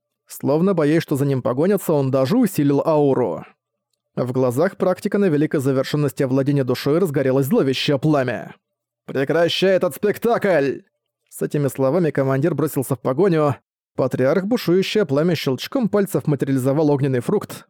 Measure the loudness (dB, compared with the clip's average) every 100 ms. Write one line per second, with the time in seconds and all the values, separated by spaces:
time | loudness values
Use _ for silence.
0 | _ _ -20 -6 0 2 2 2 2 2
1 | 0 -2 0 0 -2 0 0 0 0 0
2 | 2 0 2 2 0 2 2 2 2 2
3 | 2 2 -2 -4 -12 _ _ _ _ _
4 | _ -6 -4 0 0 0 -2 0 -2 -2
5 | -2 0 2 2 0 0 0 0 0 0
6 | -2 -2 0 0 2 0 0 -2 0 0
7 | 0 0 0 0 2 0 0 0 0 0
8 | 2 0 0 -6 -10 -18 _ _ _ _
9 | -8 -4 0 2 0 2 2 2 0 -2
10 | -4 -2 -2 0 2 2 0 -4 -10 _
11 | _ _ _ -10 -4 -2 -2 0 0 2
12 | 0 0 0 0 0 0 -2 -2 -4 -4
13 | -2 0 2 2 0 -2 _ _ _ -4
14 | -2 0 0 0 0 -2 0 0 2 0
15 | 0 0 0 0 -2 -4 -4 -2 0 0
16 | 0 -2 -2 -2 0 0 0 2 2 2
17 | 0 -2 0 -2 -4 -12 -18